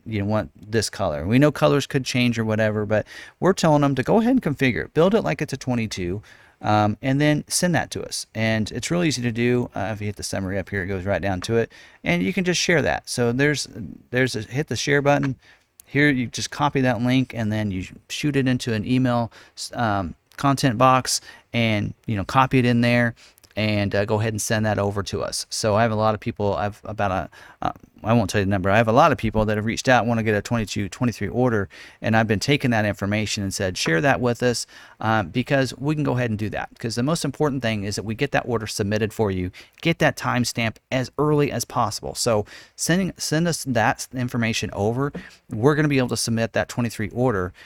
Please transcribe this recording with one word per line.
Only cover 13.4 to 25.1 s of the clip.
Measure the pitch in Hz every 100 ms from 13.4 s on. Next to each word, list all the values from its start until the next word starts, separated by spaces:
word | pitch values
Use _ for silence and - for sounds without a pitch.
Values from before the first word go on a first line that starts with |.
| 143 143 - - 85 - _
there's | 123 127 107
a, |
hit | 107 131 156
the | 117
share | - 143
button. | 139 143 139 127 _ - _ _ -
Here, | 139 147
you | 131 120
just | - 131
copy | - 147 139
that | 127 110
link, | 123 127 127
and | - 110
then | 107 107
you | 92 90 - _
shoot | - 151 139
it | 131
into | 127 -
an | 110 98
email, | 127 127 120 113 - - -
s-, | -
um, | 120 117 101 87 - _ -
content | 139 135 143 110
box, | 131 131 123 - - - _
and, | 120 113 107 104 - -
you | 107
know, |
copy | 92 135 131 131
it | 123
in | 117
there, | 120 120 120 117 - _ _ -
and, | 107 104 101 101
uh, | 104
go | 107
ahead | 110
and | 110
send | - 110 110
that | 104
over | 101 101
to | 95